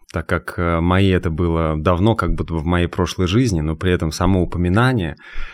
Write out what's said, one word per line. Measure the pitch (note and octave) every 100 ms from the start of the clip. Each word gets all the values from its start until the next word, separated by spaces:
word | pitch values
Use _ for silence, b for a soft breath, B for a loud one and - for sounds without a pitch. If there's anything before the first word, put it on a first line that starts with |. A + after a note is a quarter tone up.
| -
так | E2+ -
как, | E2+ - -
э, | E2+ E2+
мои | F2 F#2 G2
это | F2+ F2
было | D#2 F2 E2 D#2+ D#2
давно, | E2 F2 G#2+ A2+
как | F2
будто | D#2+ D2 E2
бы |
в | D#2
моей | F2 F2
прошлой | - E2+ - F2
жизни, | G#2+ B2+ E2+
но | D2+ D#2
при | F#2
этом | F2 E2
само | - F2+ F#2+
упоминание | E2 E2+ F2 G2 B2+ B2 D#2+ - B B B